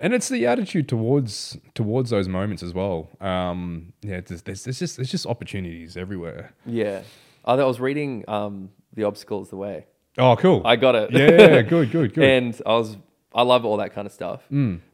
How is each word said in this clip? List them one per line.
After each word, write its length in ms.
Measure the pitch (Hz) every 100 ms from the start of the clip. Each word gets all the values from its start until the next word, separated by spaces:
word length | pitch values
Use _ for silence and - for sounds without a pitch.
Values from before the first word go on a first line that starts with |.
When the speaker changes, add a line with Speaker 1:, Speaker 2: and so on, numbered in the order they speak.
Speaker 1:
and 100 | 185
it's 160 | 247 -
the 180 | 247 240
attitude 400 | 247 190 185 135
towards, 720 | 117 113 143 120 - - - _
towards 380 | - 107 123 127
those 180 | 107 92
moments 340 | 92 104 90
as 120 | 87
well. 340 | 90 101 85 80 -
Um, 720 | 98 92 90 90 87 85 87 -
yeah, 180 | 104 90
there's, 220 | 90 87
there's, 220 | - 98
there's 140 | 120 131
just, 180 | 175 -
there's 140 | 127
just 140 | 170
opportunities 720 | - 120 - 101 90 85 82 90
everywhere. 560 | 92 95 82 - - _ -
Speaker 2:
Yeah. 380 | 117 107 95 - - _ _ -
I, 80 |
I 100 | 127
was 160 | 131 120
reading, 420 | 131 143 143 117 -
um, 400 | 104 104 101 95 _ _
The 120 | -
Obstacle 360 | 101 104 - 104
Is 80 | 92
the 80 | 95
Way. 300 | 101 82 - _ _ -
Speaker 1:
Oh, 180 | 127 117
cool. 220 | 185 127
Speaker 2:
I 140 | 117 117
got 180 | 131
it. 160 | 117 107
Speaker 1:
Yeah, 500 | 127 202 175 196 131
good, 280 | 107 170 127
good, 220 | 165 120
good. 100 | -
Speaker 2:
<laughs> 60 | 135 131
And 240 | 123 110 -
I 60 |
was, 260 | 117 110 101 _ _ _
I 100 | 113
love 200 | 123 123
all 140 | 113 104
that 160 | 95
kind 100 | -
of 80 | 101
stuff. 300 | - 87 135 -
Speaker 1:
Mm. 280 | 139 127 85 -